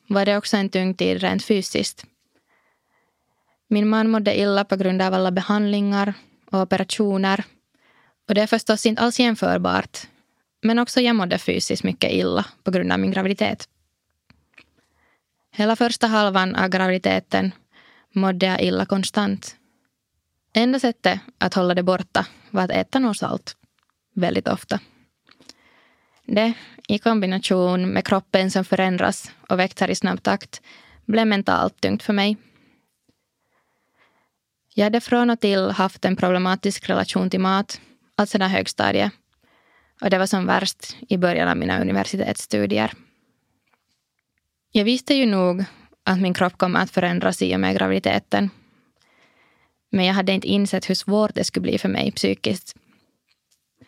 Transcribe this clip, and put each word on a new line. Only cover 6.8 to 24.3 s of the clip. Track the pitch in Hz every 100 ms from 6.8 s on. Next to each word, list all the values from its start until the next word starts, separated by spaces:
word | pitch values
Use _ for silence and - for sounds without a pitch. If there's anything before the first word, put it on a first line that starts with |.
| 185 - 208 196 190 196 - _ _ _ _ _ _ _ -
Och |
det | 208
är | 214
förstås | 226 - 214 226
inte | 220
alls | 233 240
jämförbart. | 240 214 180 180 180 95 - - - _ _ _ _ _
Men | 220 233
också | 247 254
jag | 240 226
mådde | 175 180
fysiskt | - 190 - 185
mycket | 185 - -
illa | 95 90 90 - -
på | -
grund | 185 180
av | 185
min | 190
graviditet. | 190 190 196 208 208 - _ _ _ _ _ _ _ _ - - _ _ _ _ _ _ _ _
Hela | - 214 226
första | 240 - 226
halvan | 220 208 190 185
av | - 185
graviditeten | 185 185 185 190 190 - 196 190 - _ _ _ _ _
mådde | 196 190 180 190
jag | 185
illa | 185 185 190
konstant. | 196 190 214 202 196 - - _ _ _ _ _ _ _ _ _
Enda | 220 247 262
sättet | 247 - 185 190 - -
att | 185
hålla | 196 180
det | 180
borta | 180 180 180 190 190 - -
var | 196
att | 185
äta | 185 190 269
nog | 247 202
salt. | - - - - _ _ _ _ _
Väldigt | 190 170